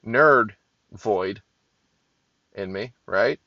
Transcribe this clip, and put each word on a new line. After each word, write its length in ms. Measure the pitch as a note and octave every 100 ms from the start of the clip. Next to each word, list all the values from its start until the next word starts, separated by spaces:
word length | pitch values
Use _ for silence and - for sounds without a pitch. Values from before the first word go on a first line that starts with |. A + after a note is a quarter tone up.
| G#2+
nerd 460 | A#2 D3+ C3+ A2 G#2 _ _ _
void 500 | - A2+ G2 F#2+ G2+ _ _ _ _ _ _ _ _ _ _ _ -
in 160 | F#2+
me, 220 | F#2+ A#2 _ -
right? 320 | F#2+ A#2 D3+